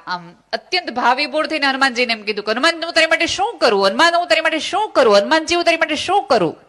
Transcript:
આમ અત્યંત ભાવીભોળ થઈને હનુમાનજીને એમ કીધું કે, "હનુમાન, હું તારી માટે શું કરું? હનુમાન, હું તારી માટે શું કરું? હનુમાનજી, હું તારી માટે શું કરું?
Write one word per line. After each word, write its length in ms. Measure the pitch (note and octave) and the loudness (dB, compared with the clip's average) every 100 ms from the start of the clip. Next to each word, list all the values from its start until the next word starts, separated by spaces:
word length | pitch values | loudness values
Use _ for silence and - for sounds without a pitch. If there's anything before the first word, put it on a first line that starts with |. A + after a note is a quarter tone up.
| - | -10
આમ 280 | F3+ E3+ - _ | -10 -12 -20 _
અત્યંત 380 | A3+ - F4+ F4 | -10 -6 -6 -4
ભાવીભોળ 560 | A#3 A#3+ B3+ D4 D4 D4+ | -2 0 0 -2 -4 -4
થઈને 200 | D#4 C#4 | -2 -2
હનુમાનજીને 460 | C4 C4 A#3 B3 | 0 0 0 -2
એમ 100 | A3 | -2
કીધું 220 | G#3 G#3 | -4 -6
કે, 80 | G3+ | -4
"હનુમાન, 320 | A3 D#4 E4 | -2 -2 -2
હું 80 | E4 | -2
તારી 140 | E4 D#4+ | 0 0
માટે 200 | D#4+ E4 | 0 -2
શું 320 | - G4+ F4+ | -2 -4 0
કરું? 280 | C#4+ G3+ G3 | 2 2 2
હનુમાન, 280 | A3+ E4+ | 2 2
હું 120 | E4+ F4 | 2 0
તારી 140 | D#4+ | 0
માટે 180 | D#4+ D#4 | 0 -2
શું 340 | - F4+ G#4+ | -4 -4 0
કરું? 220 | E4+ B3 G3+ | 2 4 4
હનુમાનજી, 380 | A3+ D#4+ D#4 | 4 0 0
હું 100 | F4 | 0
તારી 120 | E4+ E4 | 2 0
માટે 200 | D#4 D4+ | -2 -2
શું 300 | - G4 F#4+ | -2 -2 2
કરું? 300 | B3 E3+ - | 2 2 -2